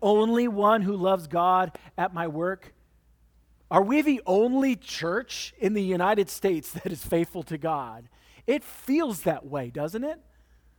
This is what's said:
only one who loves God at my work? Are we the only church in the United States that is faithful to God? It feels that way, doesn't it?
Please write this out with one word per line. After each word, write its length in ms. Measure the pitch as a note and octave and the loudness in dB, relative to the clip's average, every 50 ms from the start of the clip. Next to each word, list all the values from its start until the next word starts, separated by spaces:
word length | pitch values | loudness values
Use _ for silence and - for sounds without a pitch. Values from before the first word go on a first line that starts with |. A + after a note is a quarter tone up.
only 460 | - G3 G#3+ G#3+ G#3+ A3+ A#3 A#3 A#3+ | 2 4 4 4 4 4 2 2 0
one 340 | A#3+ G#3 G3+ G#3 G#3 A3 A3+ | 0 0 2 4 4 4 4
who 140 | F#3+ F#3+ G#3 | 2 0 -2
loves 320 | F#3+ F3 F#3+ G3 F#3 E3 | 0 2 2 2 0 -2
God 500 | D3 D3+ E3+ F3 F3+ F#3 F#3 F#3 E3+ - - - - - | -2 -2 0 2 4 4 2 2 0 -4 -14 -20 -14 -6
at 160 | - F3 F#3 F3+ | -4 -4 -4 -2
my 140 | E3+ E3+ | -4 -6
work? 460 | E3 D3 D#3 E3+ F3+ F#3+ F#3 - - _ _ _ _ _ _ _ _ _ _ _ _ _ _ _ _ _ _ _ - | -4 -4 -2 -2 -4 -4 -6 -10 -20 _ _ _ _ _ _ _ _ _ _ _ _ _ _ _ _ _ _ _ 2
Are 100 | - F#3 | 4 4
we 200 | G3 G3+ C4 D4+ | 4 4 4 2
the 200 | C#4+ D4+ C#4 A#3 - | 4 4 2 0 2
only 500 | - F#3 G3+ A3+ B3 B3+ C4+ C4+ C4+ B3 | 2 4 4 4 4 2 2 2 2 0
church 760 | F3 - - - - D#3+ E3 F3+ A3+ C4 - - - - - - | -2 -6 -12 -10 -6 -4 -2 -2 -2 -4 -6 -10 -12 -12 -12 -8
in 160 | - F3+ G3 G#3+ | -4 -2 0 0
the 80 | G#3 | 0
United 480 | G3 F#3 F#3 F3 F3 G3 G#3+ G#3 G3 - | 0 0 0 2 2 2 2 2 0 -2
States 420 | - - - G3 F3+ D#3 - - - | -2 -4 -2 0 0 -2 -4 -8 -12
that 180 | E3 - F#3 | -10 -8 -8
is 120 | F3 C3+ - | -8 -8 -6
faithful 400 | - F3+ E3+ E3+ - - F#3 D3 | -2 0 0 0 0 -4 -12 -10
to 140 | - E3 | -8 -8
God? 520 | D3+ C#3+ D#3+ D#3 C#3+ C3 A#2 A2 A#2 A#2+ - _ _ _ _ - - - | -6 -4 -4 -4 -4 -6 -8 -12 -16 -20 -20 _ _ _ _ -20 -10 -2
It 160 | - C4+ D4 - | -2 -2 -2 -2
feels 580 | - - - - - C4+ D#4+ E4 C4+ G#3 D#3+ | -8 -20 -12 -4 0 0 0 0 0 -4 -4
that 240 | - F3+ D#3 B2+ - | -2 -2 -2 -2 -6
way, 240 | C3 C#3+ C#3+ B2+ A#2+ | -8 -6 -6 -6 -6
doesn't 340 | A#2+ D#3 E3 E3 F3 A3+ C4 | -6 -6 -6 -6 -4 -6 -6
it? 160 | D4+ D#4+ E4 _ _ _ _ _ _ _ _ _ _ _ | -6 -8 -10 _ _ _ _ _ _ _ _ _ _ _